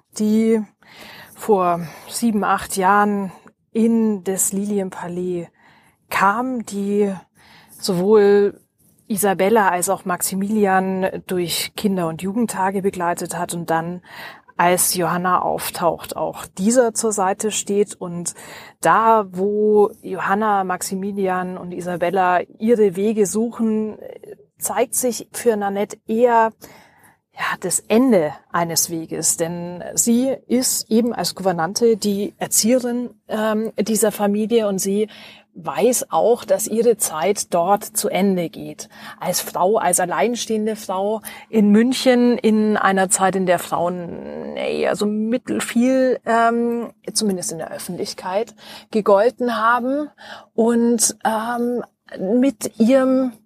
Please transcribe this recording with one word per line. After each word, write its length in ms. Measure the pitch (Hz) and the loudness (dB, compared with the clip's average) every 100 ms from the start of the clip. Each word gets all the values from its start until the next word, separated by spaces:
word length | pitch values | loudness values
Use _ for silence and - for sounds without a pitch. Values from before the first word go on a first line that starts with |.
| _ - | _ -2
die 460 | 214 220 220 220 208 _ _ - - - - - | 2 4 4 2 0 _ _ -20 -20 -20 -20 -12
vor 460 | - 196 180 175 160 - - | 2 2 4 0 -6 -14 -12
sieben, 360 | - 233 208 | -2 0 0
acht 340 | 185 196 - 196 | 0 -2 -2 0
Jahren 540 | 185 208 208 202 190 - - _ _ | 4 4 4 0 -4 -10 -20 _ _
in 520 | 226 226 226 220 202 | 0 2 4 2 0
das 300 | 180 190 - | -4 -2 -2
Lilienpalais 920 | 196 208 202 190 - 180 175 180 175 165 _ _ _ _ _ _ | -2 -2 -2 -2 -8 -8 -6 -4 -4 -6 _ _ _ _ _ _
kam, 560 | - 190 214 254 247 - | 2 2 2 -2 -4 -6
die 460 | 202 196 202 202 190 - _ _ - _ | -6 -2 0 0 -2 -14 _ _ -20 _
sowohl 920 | - - 175 190 214 202 202 202 - _ _ _ _ _ | -10 -4 0 4 6 8 6 4 -2 _ _ _ _ _
Isabella 600 | 202 202 175 190 226 190 | -2 0 2 4 4 4
als 200 | 180 180 | 2 0
auch 160 | 185 196 | -2 -2
Maximilian 1200 | 180 - 190 202 220 202 190 185 190 190 180 - | -4 -4 -4 -2 2 4 4 2 -2 -2 -4 -4
durch 480 | 185 170 - - - | -4 -2 -4 -6 -4
Kinder- 320 | 214 190 165 | -2 0 -4
und 140 | 160 | -4
Jugendtage 640 | 185 202 226 190 190 196 | -6 -2 -2 0 -2 0
begleitet 540 | 190 185 170 175 170 170 | -4 -2 -2 -2 -6 -6
hat 180 | 170 175 | -6 -6
und 160 | 165 | -2
dann, 300 | 165 165 180 - - - - _ - | -2 -2 -10 -14 -18 -18 -20 _ 0
als 380 | 175 180 - | 2 4 0
Johanna 480 | 180 165 175 180 180 | 0 -2 0 0 0
auftaucht, 760 | 165 156 - - 170 156 - - | 0 -4 -6 -2 -2 -2 -8 -8
auch 300 | 160 - - | -6 -8 -14
dieser 480 | - 196 254 233 | -2 2 4 2
zur 180 | - 226 | 0 -2
Seite 380 | 208 185 208 214 | 0 -2 0 -4
steht. 460 | - - 202 202 - | -4 -2 0 0 -4
Und 400 | 180 175 170 - - - - _ | -10 -8 -8 -12 -20 -20 -20 _
da, 460 | 160 185 226 220 190 | 2 4 4 4 2
wo 580 | 180 196 208 214 208 202 - | -2 -2 2 4 4 4 0
Johanna, 600 | 185 190 - 196 220 202 | -10 -6 -2 0 2 0
Maximilian 960 | 190 180 - 190 196 202 190 185 180 185 | -2 -4 -6 -6 -6 -4 -2 -2 -6 -8
und 140 | 180 | -10
Isabella 680 | 175 175 175 175 190 180 180 - - | -10 -8 -4 -2 2 2 2 -2 -4
ihre 360 | 220 233 208 175 | 2 4 4 2
Wege 300 | 208 220 190 | 0 2 0
suchen, 720 | 208 233 226 226 214 214 - - - 208 208 _ _ | 0 -2 -2 0 0 -2 -8 -16 -16 -18 -20 _ _
zeigt 340 | - 202 254 | -6 -2 -2
sich 340 | - 254 220 - | 0 -2 -4 -10
für 260 | - 240 214 | -2 0 0
Nanette 400 | 202 196 208 - - | -2 -4 -4 -8 -6
eher, 460 | 226 247 233 226 - - - - _ _ _ _ | 2 4 6 4 0 -20 -20 -20 _ _ _ _
ja, 240 | - - - | -8 -6 -4
das 180 | 180 - | -4 -4
Ende 540 | - 220 262 202 151 - _ | 2 4 6 4 2 -4 _
eines 380 | 175 170 160 - | -2 -2 -2 -4
Weges, 480 | 165 160 170 175 - | -6 -8 -4 -4 -2
denn 460 | 165 175 175 180 - | -4 -4 -10 -10 -8
sie 420 | - 240 233 269 - - | -2 2 2 2 -4 -2
ist 440 | 240 254 - - | 0 0 -4 0
eben 220 | 226 240 | 0 0
als 200 | - 175 | -4 -6
Gouvernante 640 | - 190 170 165 214 233 220 | -4 -2 -2 -4 0 0 2
die 380 | 208 196 208 - | -2 -2 -6 -8
Erzieherin, 760 | 175 - 214 254 240 240 240 - _ | -4 0 2 0 0 -6 -8 -12 _
ähm, 420 | 214 220 214 220 - | -4 -2 -2 -4 -4
dieser 320 | 208 214 214 | -2 0 0
Familie 560 | - 202 208 214 233 208 | 0 0 0 2 0 0
und 120 | 190 | -2
sie 280 | 196 196 214 - - - _ | -2 -2 -2 -6 -20 -20 _
weiß 580 | - 156 139 226 240 - | -12 -6 0 2 2 -2
auch, 340 | 165 185 240 - | 0 2 0 0
dass 220 | 190 - | -2 0
ihre 300 | 220 240 220 | 0 2 2
Zeit 560 | - 156 175 214 - | -2 -2 -2 -2 -2
dort 300 | 175 170 202 | 0 2 0
zu 260 | - - 208 | 0 -6 -2
Ende 400 | 180 196 185 165 | 0 0 0 -4
geht. 400 | - 151 151 - - - - | -8 -14 -14 -20 -20 -20 -8
Als 220 | 160 175 | -4 -4
Frau, 360 | - - 180 220 | -4 0 2 2
als 220 | 180 180 | 2 2
alleinstehende 760 | 175 160 208 240 - 220 214 214 | 0 0 0 -2 -4 -2 -2 -6
Frau 460 | - 190 196 220 - - - | -6 -4 -2 -4 -8 -18 -2
in 220 | 220 208 | 2 6
München, 680 | 208 240 254 262 247 240 233 | 6 4 2 4 4 4 4
in 400 | 220 214 214 208 | 2 4 2 2
einer 320 | 196 196 190 | 2 2 0
Zeit, 260 | - 190 190 | 2 2 0
in 100 | 185 | 0
der 140 | 170 | 0
Frauen, 920 | - 156 175 180 170 71 71 76 71 | 0 -2 -2 -4 -10 -12 -12 -12 -10
naja, 420 | 73 65 76 69 185 | -6 -4 -2 -2 0
so 100 | 208 | -2
mittelfiel, 1160 | 214 220 240 - 214 - 233 254 262 262 240 - | -2 -2 -4 -4 -6 -2 0 2 2 2 0 0
ähm, 680 | 226 233 233 233 233 226 - - | 2 2 2 -2 -4 -8 -12 -8
zumindest 380 | 220 214 185 170 | -2 -2 -2 -6
in 60 | 165 | -10
der 140 | - | -10
Öffentlichkeit, 840 | - - 175 208 - 190 190 226 - - - - | -10 -10 -8 -8 -8 -6 -4 -6 -12 -20 -20 -4
gegolten 680 | 220 208 196 233 - 247 220 | -2 4 4 4 0 -4 0
haben 520 | 226 240 247 285 294 _ - - - | 0 0 0 -4 -6 _ -20 -20 -10
und, 640 | - 226 233 233 233 - - - | -2 2 2 2 2 0 -2 -4
ähm, 580 | 220 226 240 240 240 - _ _ - | -4 -4 -4 -4 -4 -8 _ _ -8
mit 600 | 190 247 277 - - - | 0 2 2 0 -10 2
ihrem 520 | 220 262 262 262 262 226 | 4 4 4 2 0 -6